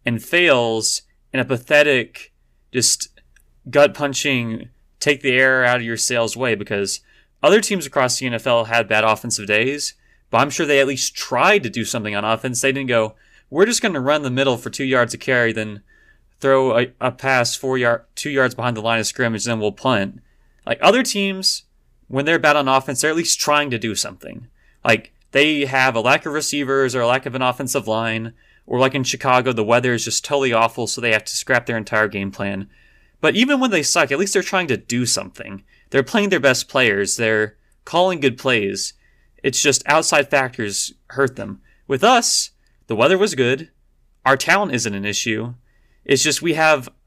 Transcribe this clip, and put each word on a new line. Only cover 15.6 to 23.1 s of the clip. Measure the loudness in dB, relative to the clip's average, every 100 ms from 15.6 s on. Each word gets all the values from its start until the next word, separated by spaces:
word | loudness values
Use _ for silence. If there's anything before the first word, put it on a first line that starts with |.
| -6 -10 -20 _ _ _ _ _
throw | 2 4 4 2
a, | 0 -2
a | -4
pass | -2 0 2 2 -2
four | -4 0
yard, | 2 0 -4 -10
two | -4
yards | 0 0 0
behind | -4 -2
the |
line | 0 0
of | -2
scrimmage, | -2 -2 -2
then | -4 -2
we'll | -2
punt." | -2 0 0 -2 -8 -20 _ _ _ -6
Like, | 2
other | 4 4
teams, | 0 -2 -4 -2 -4 -4 -8 _ _ _ -8
when | -4
they're | 0 2
bad | 4 2
on | 2
offense, | 2 0 -2
they're | -2